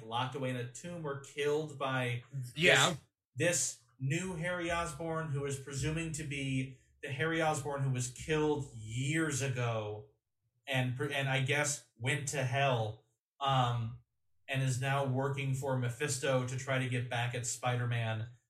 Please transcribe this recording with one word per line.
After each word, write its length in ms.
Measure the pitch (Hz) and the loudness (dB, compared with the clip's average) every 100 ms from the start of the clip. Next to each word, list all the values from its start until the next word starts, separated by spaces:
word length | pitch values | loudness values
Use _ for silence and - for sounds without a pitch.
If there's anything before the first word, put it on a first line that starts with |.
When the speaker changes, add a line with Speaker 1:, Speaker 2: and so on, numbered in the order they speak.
Speaker 1:
locked 300 | 113 117 127 | -4 -2 -2
away 160 | 143 127 | -2 -4
in 60 | 123 | -4
a 100 | 120 | -6
tomb 400 | - 175 175 151 | -8 -10 -6 -6
or 140 | 135 | -6
killed 580 | - 147 143 147 156 - | -8 -2 0 2 0 -4
by 440 | 135 131 123 120 - 135 123 - | -2 0 0 -2 -6 -8 -8 2
Speaker 2:
Yeah. 340 | 180 139 151 | 6 8 6
Speaker 1:
this, 80 | 156 - _ _ 127 | 2 -8 _ _ 0
this 420 | 165 175 - - _ - | 2 4 0 -6 _ -6
new 340 | 135 170 190 | 0 0 0
Harry 360 | 170 175 180 170 | -2 -2 -2 0
Osborn, 580 | 170 170 143 165 160 156 | 0 -2 -4 -4 -2 -2
who 160 | 139 139 | -2 -2
is 100 | 127 | -4
presuming 540 | - 135 151 160 165 | -6 -4 -2 0 -2
to 120 | 160 | -4
be 540 | 135 139 135 131 131 - _ _ | -6 -4 0 0 -2 -8 _ _
the 60 | 139 | -8
Harry 300 | 131 160 165 | -2 0 2
Osborn 420 | 156 151 147 139 | 2 2 -2 -2
who 80 | 135 | 0
was 180 | 127 123 | 0 -2
killed 580 | - - 156 151 143 - 113 | -6 0 2 4 2 -2 -10
years 640 | 107 120 143 160 160 131 | -6 -2 0 2 2 0
ago 640 | 135 120 120 110 104 104 - _ _ _ _ _ - | 0 0 0 0 -2 -6 -10 _ _ _ _ _ -2
and, 320 | 131 127 123 | 0 0 0
and 280 | 147 143 135 | -2 0 0
I 120 | 135 | 2
guess 440 | 135 143 156 - - - | 2 2 2 -2 -6 -6
went 300 | 117 151 - | -2 0 -2
to 140 | 147 | -2
hell, 600 | 127 135 139 117 107 - _ _ _ - | 0 2 2 2 0 -6 _ _ _ -2
um, 580 | 139 131 123 120 113 123 _ _ _ _ - | 2 4 4 2 -2 -6 _ _ _ _ -4
and 140 | 135 | 0
is 180 | 135 120 | 0 0
now 240 | 135 139 | 2 2
working 500 | 135 127 135 135 135 | 2 2 0 0 -2
for 240 | 131 139 131 | 0 0 0
Mephisto 680 | 123 - 151 - 143 131 123 | 0 0 -2 0 2 2 2
to 100 | 127 | -4
try 200 | - 131 | 0 0
to 80 | 131 | 2
get 200 | 123 120 | 0 -2
back 260 | 123 120 | -2 -2
at 120 | 123 120 | -2 -4
Spider-Man 800 | - 127 123 120 117 113 110 113 - | -2 0 0 0 0 0 -2 -4 -10